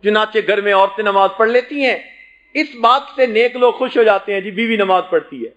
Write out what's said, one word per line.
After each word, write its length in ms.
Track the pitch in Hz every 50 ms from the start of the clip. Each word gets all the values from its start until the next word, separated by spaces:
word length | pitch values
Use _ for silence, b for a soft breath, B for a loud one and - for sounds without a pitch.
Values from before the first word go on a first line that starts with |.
| -
چنانچہ 360 | 202 208 214 214 214 214 220 196
گھر 140 | - 202 202
میں 140 | 202 202 202
عورتیں 300 | 190 196 196 - - 214
نماز 260 | 208 196 196 196 190 190
پڑھ 140 | - 226 220
لیتی 340 | 240 247 247 - 302 285 277
ہیں، 140 | 254 214 - - - - - - - _ _ _ _ _
اس 120 | 269 311 285 262 240
بات 220 | 226 233 247 277 277 - -
سے 100 | - 262
نیک 300 | 247 214 214 233 247 240
لوگ 160 | 254 247 240 214
خوش 240 | - 262 247 -
ہو 60 | 269 226
جاتے 320 | 214 202 196 - - 202
ہیں، 60 | 196
جی 100 | 190 208
بیوی 260 | 190 180 233 226 226
نماز 260 | 208 202 190 185 180 175 -
پڑھتی 340 | - 160 143 - - 131 113
ہے۔ 60 | 113 _